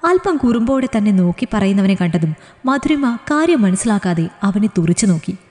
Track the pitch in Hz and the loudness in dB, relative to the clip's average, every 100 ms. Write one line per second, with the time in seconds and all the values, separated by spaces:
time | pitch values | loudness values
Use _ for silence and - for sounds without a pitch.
0 | 330 370 392 311 240 233 233 269 254 226 | 0 0 0 0 0 0 0 0 0 0
1 | 208 190 175 175 175 214 196 196 196 190 | 2 2 2 0 -4 0 0 2 2 2
2 | 180 165 160 156 - - 254 277 294 302 | 0 0 -2 -4 -12 -8 -4 -2 0 0
3 | 269 233 - 294 330 320 202 185 233 202 | 0 -4 -4 0 2 2 2 0 0 -2
4 | 185 165 165 - 196 202 208 - 165 175 | 0 -2 -4 -2 -2 0 0 0 0 2
5 | 220 165 - 185 _ | 2 0 -4 -12 _